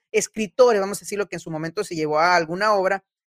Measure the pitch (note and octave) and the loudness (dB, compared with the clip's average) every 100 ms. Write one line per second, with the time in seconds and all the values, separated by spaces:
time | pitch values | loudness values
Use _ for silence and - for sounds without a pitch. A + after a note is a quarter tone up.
0 | _ G#3+ - A3 G#3 - B3 G#3 F#3+ G3+ | _ -4 -2 -4 -2 4 4 4 0 -6
1 | - G3+ G3+ E3+ F3 D#3 E3 G#3 G3+ E3 | -8 -6 -6 -8 -10 -8 -8 -8 -6 -4
2 | D3+ D3+ F3 F3 D#3+ F3+ G#3+ G3+ F#3 F#3+ | -2 2 4 2 0 -2 0 2 0 -2
3 | _ _ | _ _